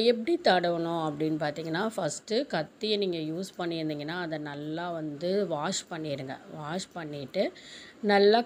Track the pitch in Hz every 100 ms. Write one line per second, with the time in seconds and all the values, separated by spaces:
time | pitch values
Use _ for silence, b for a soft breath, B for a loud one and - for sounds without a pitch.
0 | 226 233 226 339 233 180 175 170 170 170
1 | 156 147 156 156 151 151 160 165 220 202
2 | 160 - - 220 - 175 151 - 214 208
3 | 190 170 156 165 190 - 175 165 156 147
4 | 147 180 170 156 151 143 151 160 175 165
5 | 156 143 175 202 185 151 165 190 - 165
6 | 156 139 131 131 - 160 147 185 - 180
7 | 151 143 131 185 294 B B B B B
8 | 208 202 202 226